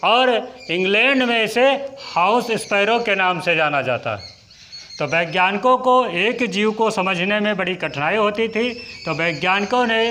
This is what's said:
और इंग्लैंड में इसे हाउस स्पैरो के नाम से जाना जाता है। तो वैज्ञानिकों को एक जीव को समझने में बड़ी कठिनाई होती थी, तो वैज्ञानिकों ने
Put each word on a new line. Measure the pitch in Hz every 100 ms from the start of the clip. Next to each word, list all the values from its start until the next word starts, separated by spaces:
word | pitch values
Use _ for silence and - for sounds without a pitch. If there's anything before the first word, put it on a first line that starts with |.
और | 180 233 254 226 - - -
इंग्लैंड | 170 185 208 247 269
में | 254 233
इसे | 220 226 262 269 - - -
हाउस | - 180 240 220 214
स्पैरो | - 202 202 233
के | 226
नाम | 196 185 180
से | 175 160
जाना | 156 143
जाता | 127 117 117 104
है। | - - - - - - - -
तो | 147
वैज्ञानिकों | 165 170 175 180 202 254 254
को | 254 254 240
एक | 170 202 247 240
जीव | 185 214
को | 214 220
समझने | 196 185 180 185 208
में | 208 202
बड़ी | 185 185
कठिनाई | 160 139 151 208
होती | 208 208 226
थी, | 220 240 233 - -
तो | -
वैज्ञानिकों | 156 170 151 180 196 202 247 240
ने | 226 226